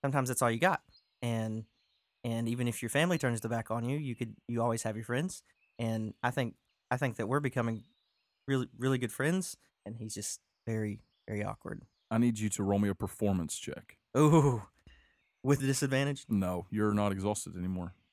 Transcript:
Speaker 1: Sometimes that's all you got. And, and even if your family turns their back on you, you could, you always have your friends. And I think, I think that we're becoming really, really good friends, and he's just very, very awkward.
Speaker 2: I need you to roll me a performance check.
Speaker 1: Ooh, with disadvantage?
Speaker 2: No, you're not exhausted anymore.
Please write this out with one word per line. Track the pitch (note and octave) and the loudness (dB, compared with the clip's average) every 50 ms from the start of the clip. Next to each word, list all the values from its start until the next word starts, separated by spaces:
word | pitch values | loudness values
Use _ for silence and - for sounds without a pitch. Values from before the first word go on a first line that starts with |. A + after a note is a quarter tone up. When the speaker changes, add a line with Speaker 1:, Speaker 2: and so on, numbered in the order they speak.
| - | -2
Speaker 1:
Sometimes | C#3 C3+ C#3+ C3 B2 | 0 0 2 0 0
that's | B2+ - | 0 2
all | C3 A#2+ | 2 2
you | A2+ A2+ | 2 4
got. | D#3+ F#3 E3+ D3+ _ _ _ - _ _ _ _ | 2 2 2 2 _ _ _ -20 _ _ _ _
And, | - A#2+ A#2 A2+ A2 A2 A2 A2+ A2 _ _ _ _ _ _ _ _ _ _ _ _ | -4 -2 0 0 -2 -2 -4 -6 -8 _ _ _ _ _ _ _ _ _ _ _ _
and | A#2+ A#2 A2+ A#2 A2+ | -4 -2 -2 0 -2
even | A#2+ B2 B2 A#2+ | 0 0 0 -2
if | A2 - | -2 -2
your | - A2+ | -6 -2
family | - C#3 D#3+ F3+ F3+ D#3+ | 2 2 2 2 2 2
turns | - B2+ A#2 A2+ | 2 0 -2 0
their | - A2+ | -2 -2
back | A#2 A2+ A2 - | -2 -2 -2 -2
on | A2+ A#2 A#2 B2 | -4 -4 -2 -2
you, | C3+ D3+ | -4 -4
you | D#3 C3 A#2 | -4 -6 -4
could, | - B2 A2 G#2 - _ - | -6 -6 -8 -8 -16 _ -4
you | A#2 A#2 | -2 0
always | A2+ A#2+ A2+ A2+ - | 0 0 0 0 -2
have | A2 G#2+ | -4 -6
your | A2 A2+ | -6 -6
friends. | - A#2+ B2+ D#3 F#3 - - _ _ _ _ _ _ _ - | -4 -2 -2 -2 -4 -6 -10 _ _ _ _ _ _ _ -6
And | A#2 A2+ A2+ A2 A2 G#2+ G#2 _ - | -4 -2 -2 -2 -4 -6 -8 _ -4
I | A#2+ | -2
think, | A#2+ - B2+ A#2 - _ _ _ _ _ _ _ | 0 0 -2 -2 -4 _ _ _ _ _ _ _
I | C3 B2 | -2 0
think | C#3+ B2+ A2 - | 0 -2 -2 -2
that | A2+ G2+ | -2 0
we're | B2+ D3 | 0 0
becoming | D3 C3+ - C3 A#2 A#2 A2+ G#2+ - _ _ _ _ _ _ _ _ _ _ _ _ - | 0 0 0 0 0 0 -2 -4 -8 _ _ _ _ _ _ _ _ _ _ _ _ -2
really, | C3+ C3 B2 - - - | 0 0 0 -2 -6 -2
really | A#2+ C3 C3+ B2+ | 0 2 2 2
good | B2 A2 | 0 -4
friends, | - - C3 D3+ F3 F#3+ F3+ - - _ _ _ _ _ _ | -2 0 0 2 2 0 0 -4 -10 _ _ _ _ _ _
and | G2+ A2+ | -14 -10
he's | A#2 A2 G#2+ - | -8 -8 -8 -8
just | - G#2 - - - _ _ _ _ _ - | -8 -8 -8 -8 -10 _ _ _ _ _ -4
very, | A2+ A2 G#2+ G#2 G#2 A2+ - _ _ _ _ - | -2 -2 -2 -4 -4 -8 -12 _ _ _ _ -8
very | A2 G#2 G#2 | -6 -4 -4
awkward. | G2 G#2+ - _ - - - - _ _ _ _ _ | -4 -6 -8 _ -10 -10 -10 -12 _ _ _ _ _
Speaker 2:
I | A2 A2+ | 2 4
need | A#2+ A#2+ A2+ G#2 | 4 4 2 2
you | G#2+ G#2+ | 0 -2
to | - - G2+ | 0 0 2
roll | G2 G2+ G2 | 2 4 4
me | G#2 G2+ | 4 2
a | G2 | 0
performance | - - F#2 - - A2 G#2 G2 F#2 E2 D2+ - - | -2 -4 -8 -4 -2 0 2 2 2 0 -2 -6 -8
check. | - - - - - _ - _ _ _ _ C3 | -8 -8 -10 -10 -12 _ -20 _ _ _ _ 6
Speaker 1:
Ooh, | D3+ D3+ D#3 E3 C#3+ C#3+ B2 A2+ F#2 - _ _ _ - - - _ _ _ _ _ _ _ _ - | 6 8 8 8 6 6 2 0 -4 -10 _ _ _ -20 -20 -20 _ _ _ _ _ _ _ _ 2
with | B2+ C#3+ C3+ | 2 2 4
disadvantage? | C3 C3+ C3+ - C#3+ C3+ C3+ C3 C#3 C#3 C#3+ C3+ - - | 4 0 2 2 0 0 2 2 2 0 -2 -6 -4 0
Speaker 2:
No, | A2+ G2+ F#2+ F2+ F2+ F2 F2 - | 2 2 2 2 0 -4 -4 -4
you're | - G#2+ G#2+ G#2+ G#2 | -2 2 2 4 4
not | G#2 G#2 G#2 | 4 2 2
exhausted | G2 F#2+ F#2+ G#2 G#2 - - - - F2+ | 0 0 0 -2 -2 -2 -4 -8 -8 -6
anymore. | F2+ F#2 F#2 F2+ F2+ F2 - _ _ _ | -4 -4 -4 -4 -6 -8 -10 _ _ _